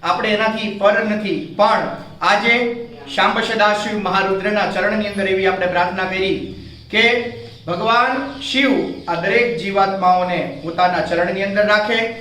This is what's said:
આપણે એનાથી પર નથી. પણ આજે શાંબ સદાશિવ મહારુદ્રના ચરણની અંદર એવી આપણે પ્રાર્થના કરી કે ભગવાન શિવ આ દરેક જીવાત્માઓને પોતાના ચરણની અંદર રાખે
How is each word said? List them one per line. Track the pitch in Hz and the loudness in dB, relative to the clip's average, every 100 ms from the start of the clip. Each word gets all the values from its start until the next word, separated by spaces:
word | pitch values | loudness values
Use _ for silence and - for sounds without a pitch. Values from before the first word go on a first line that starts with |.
આપણે | 170 185 214 208 | 0 0 0 2
એનાથી | 220 220 208 - | 0 0 -6 2
પર | 202 214 | 2 4
નથી. | 214 208 196 156 160 196 | 0 -2 -2 -4 -4 2
પણ | 208 196 - - - - | 2 2 -2 -8 -14 -2
આજે | 170 208 226 240 240 240 - - - | 2 2 4 2 0 -4 -10 -14 -8
શાંબ | - 196 220 | 0 0 2
સદાશિવ | - 220 208 208 220 208 | -2 2 2 2 -2 -2
મહારુદ્રના | 190 190 190 190 202 208 185 | 0 0 2 0 0 0 0
ચરણની | 196 196 214 202 | 0 0 0 -2
અંદર | 202 196 | -2 0
એવી | 190 190 | 2 2
આપણે | 190 180 | 2 0
પ્રાર્થના | 180 180 190 185 | 2 0 0 -4
કરી | 190 190 165 - - - - - | -2 0 -2 -4 -12 -16 -18 -4
કે | 208 233 240 233 - - - - | 2 2 2 -2 -10 -14 -14 -6
ભગવાન | 175 220 233 247 269 - - | -2 2 4 2 0 -4 -8
શિવ | - 262 277 - - - - | -4 0 2 2 -2 -6 -6
આ | 170 | -4
દરેક | 190 233 233 - | 0 2 2 -2
જીવાત્માઓને | 196 196 190 190 185 185 180 175 175 - | -2 2 2 2 4 4 2 -2 -4 -6
પોતાના | 160 165 185 175 - | -8 2 2 2 0
ચરણની | 170 180 185 196 | 0 0 0 -2
અંદર | 196 208 | 2 4
રાખે | 208 214 226 226 - | 4 2 0 -2 -6